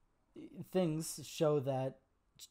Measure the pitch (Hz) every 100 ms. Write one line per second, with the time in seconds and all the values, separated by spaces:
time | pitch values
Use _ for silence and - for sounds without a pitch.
0 | _ _ _ - - 196 - 185 170 156
1 | 156 - 135 - 156 147 131 131 131 -
2 | _ _ _ - -